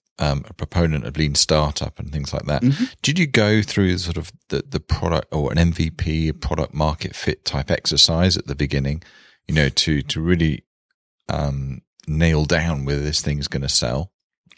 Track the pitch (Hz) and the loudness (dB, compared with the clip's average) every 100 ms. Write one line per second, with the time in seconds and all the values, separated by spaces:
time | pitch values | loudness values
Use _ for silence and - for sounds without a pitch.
0 | _ - 76 71 - - - 87 82 76 | _ -4 0 0 -4 -10 -6 0 2 0
1 | 57 - 76 73 - 78 73 - 76 - | -4 -2 0 2 2 4 2 -2 -6 -8
2 | 76 73 71 - - - 127 147 262 - | -8 -6 -6 -6 -2 0 2 0 -2 -4
3 | - 165 156 123 104 107 101 - 95 90 | -2 0 2 4 4 4 2 2 2 2
4 | 87 82 78 - - 69 - 78 - - | -2 -6 -8 -12 -6 -6 -4 -6 -4 -4
5 | 85 80 - 78 69 80 85 82 82 - | 0 -2 -2 -2 0 2 2 2 -2 -2
6 | 80 78 80 76 - 80 - 73 78 78 | -2 0 0 -2 -4 -2 -2 0 0 0
7 | 78 - - - - 69 67 - - 73 | -6 -8 -4 -4 -4 -4 -2 -2 0 2
8 | - 82 92 - - 69 73 71 69 78 | 4 4 2 2 -2 -4 -2 0 -2 -4
9 | - - - _ - 78 71 - - 73 | -8 -20 -20 _ -2 2 2 2 0 0
10 | 69 82 80 90 80 - - _ _ _ | -2 -2 2 4 2 0 -6 _ _ _
11 | _ _ - 76 71 69 67 64 - _ | _ _ -6 -4 -2 -2 -6 -8 -14 _
12 | - 78 82 78 76 82 85 73 69 71 | -4 2 4 4 2 2 0 -2 -2 -2
13 | 73 78 - 73 67 71 67 - 64 65 | 0 0 0 -2 -4 -4 0 0 0 -2
14 | 92 _ _ _ _ | -4 _ _ _ _